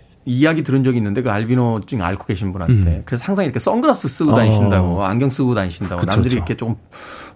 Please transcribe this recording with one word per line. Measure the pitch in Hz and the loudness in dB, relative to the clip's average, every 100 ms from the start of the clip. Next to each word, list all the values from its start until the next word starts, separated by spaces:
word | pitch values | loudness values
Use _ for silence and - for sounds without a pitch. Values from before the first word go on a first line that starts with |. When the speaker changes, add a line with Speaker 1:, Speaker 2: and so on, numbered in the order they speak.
| _ _ - | _ _ -4
Speaker 1:
이야기 | 123 156 160 | 2 2 2
들은 | 123 135 | 0 0
적이 | 131 120 | 2 2
있는데, | 104 104 | 0 -2
그 | 120 | -2
알비노증 | 101 110 127 120 110 92 127 | -2 0 2 2 -2 -4 -4
앓고 | 87 98 - | -4 -4 -4
계신 | 95 101 | -4 -4
분한테. | 95 82 | -4 2
Speaker 2:
음. | 113 87 76 - | 4 4 2 -2
Speaker 1:
그래서 | 120 - | -6 -2
항상 | 196 165 | -2 -2
이렇게 | 123 | -2
선글라스 | - 226 294 254 - | -2 0 2 0 -2
쓰고 | - 160 113 | -2 2 4
다니신다고, | 110 107 101 98 90 87 | 4 4 4 2 2 0
Speaker 2:
어. | |
Speaker 1:
안경 | 98 113 135 | 0 0 0
쓰고 | 123 127 | 0 0
다니신다고, | 113 92 82 95 90 | 0 -2 -4 -6 -4
Speaker 2:
그쵸, | 90 | 0
Speaker 1:
남들이 | 107 123 | 2 2
Speaker 2:
그쵸. | 123 | 0
Speaker 1:
이렇게 | 85 113 | -2 -6
조금 | 113 117 - - - - - | -4 -6 -10 -20 -20 -20 -20